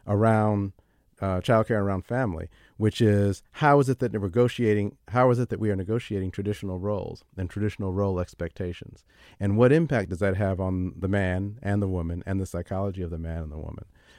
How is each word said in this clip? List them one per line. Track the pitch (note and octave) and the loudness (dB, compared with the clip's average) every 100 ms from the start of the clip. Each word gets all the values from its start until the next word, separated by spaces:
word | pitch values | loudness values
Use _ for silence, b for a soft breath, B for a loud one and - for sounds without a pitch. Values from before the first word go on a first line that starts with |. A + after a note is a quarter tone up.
| - | -2
around, | G#2 A2+ A2 G#2+ G#2 G2 - _ _ _ _ | 2 4 4 2 0 -2 -8 _ _ _ _
uh, | G2 F#2 | -4 -2
childcare | - A2+ A2 A2 | 2 2 2 0
and | G2+ | 0
around | F#2+ - | -2 -4
family, | B2 A#2+ E2 E2 b b - | -4 -2 -4 -10 b b -2
which | G#2+ - | 0 4
is | A2 G#2 G2+ F#2+ _ | 4 4 2 -2 _
how | - D3+ C#3+ | 0 4 6
is | C3 | 4
it | B2+ | 0
that | A#2+ | -2
we're | G#2 | -2
negotiating, | G2 A#2 B2 - A2+ G#2 G2+ - - | 0 2 2 2 2 2 0 -6 -4
how | B2 B2+ | 2 4
is | A#2+ | 4
it | A#2+ | 0
that | - | -2
we | A2 | -2
are | F#2+ | -2
negotiating | F#2 A2+ - G2+ F#2 | -2 -4 -4 -4 -4
traditional | - G2+ G#2 G2 F#2 | -4 -4 -4 -6 -6
roles | G2 G2+ - E2 _ - | -4 -4 -6 -12 _ -8
and | F#2 | -6
traditional | G2+ G#2 - G2 | -4 -4 -2 -4
role | F#2 G2 F2+ | 0 0 -2
expectations? | F2+ - E2+ - F2+ F2 - - _ b b - | -4 -6 -8 -6 -8 -8 -14 -20 _ b b -4
And | G2 G#2 | 2 6
what | B2 | 6
impact | D3+ E3 B2 F#2 | 6 4 0 -2
does | F2 | 0
that | G2+ F#2+ | 0 2
have | G2 F#2 | 0 0
on | F#2+ F#2 F#2 - | -2 -2 -4 -4
the | F#2+ | -2
man | G2+ F#2 F2+ G2+ G#2+ | 0 0 0 -4 -6
and | G2+ G2+ | -2 0
the | G2 | 0
woman | F#2 E2 E2+ - | -2 -4 -6 -4
and | F#2+ | -4
the | F#2 | -4
psychology | E2+ E2+ F#2+ G2+ F#2 | -6 -6 -4 -4 -4
of | E2+ | -6
the | E2 | -6
man | E2 E2 | -6 -6
and | D#2+ | -8
the | D2+ | -10
woman? | D#2 - - b b | -12 -12 -16 b b